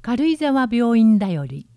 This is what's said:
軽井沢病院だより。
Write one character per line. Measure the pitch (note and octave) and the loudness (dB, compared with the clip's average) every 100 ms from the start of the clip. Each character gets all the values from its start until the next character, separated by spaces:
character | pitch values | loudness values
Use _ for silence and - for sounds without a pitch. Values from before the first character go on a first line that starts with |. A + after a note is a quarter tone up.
軽 | - A#3+ D#4 | -6 -2 -2
井 | D#4 | 0
沢 | D4+ C4+ B3+ | 0 0 0
病 | A#3 A#3 A#3 | 0 2 4
院 | A3 G#3+ | 4 4
だ | G3 | 0
よ | E3 | -6
り。 | C3+ C#3 - | -8 -12 -18